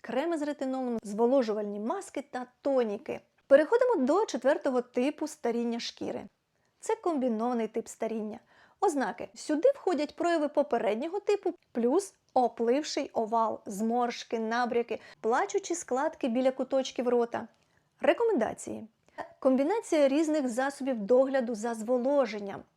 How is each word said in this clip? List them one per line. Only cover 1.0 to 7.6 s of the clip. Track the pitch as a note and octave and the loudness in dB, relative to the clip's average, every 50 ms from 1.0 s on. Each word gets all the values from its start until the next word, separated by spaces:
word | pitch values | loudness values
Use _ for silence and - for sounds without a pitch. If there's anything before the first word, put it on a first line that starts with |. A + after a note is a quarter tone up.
| - | -6
зволожувальні | G3+ G#3 G#3 A#3 A#3+ C4 C#4 A#3+ A3 G3+ G#3+ G#3+ G#3 G3+ G#3 | -6 -2 0 2 4 4 2 2 0 -2 -4 -4 -6 -6 -6
маски | G#3 A#3+ E4+ G4 F#4 - - D4 C4+ _ | -6 -4 -6 -6 -8 -8 -10 -10 -10 _
та | - B3+ B3 - _ _ | -12 -12 -12 -12 _ _
тоніки. | - C#4+ C4+ B3+ A#3+ G#3+ G3+ G#3+ - - - - _ _ _ _ _ | -2 0 2 2 2 0 -2 -8 -8 -10 -10 -10 _ _ _ _ _
Переходимо | _ C#4 C#4+ D#4 D4 A4+ A#4+ B4+ B4 A#4 | _ 8 8 8 6 4 4 4 4 4
до | E4 B3+ B3 D4+ G4 A4 | 2 4 4 4 2 2
четвертого | - - B3 - C4 D#4 - - D4 B3+ B3 | 0 -4 -2 0 0 0 2 0 0 0 0
типу | A#3+ _ _ B3+ B3 C#4+ D4+ - D#4+ | -2 _ _ 0 0 0 -2 -4 -8
старіння | D4 - _ - A#3+ A3+ A#3+ A#3 A#3 A#3 A#3 | -8 -8 _ -4 -2 -2 -2 -2 -2 -4 -6
шкіри. | A#3 - - - - - F#3+ - G#3+ G3 _ _ _ _ _ _ _ _ _ _ | -8 -10 -10 -8 -8 -8 -8 -8 -10 -14 _ _ _ _ _ _ _ _ _ _
Це | - - A4+ | -4 -4 -4
комбінований | A4+ - F4+ E4 C#4 B3 B3+ A3 G#3+ A3+ B3 B3 A#3 | -2 0 -2 0 0 0 0 0 0 -2 -2 0 -2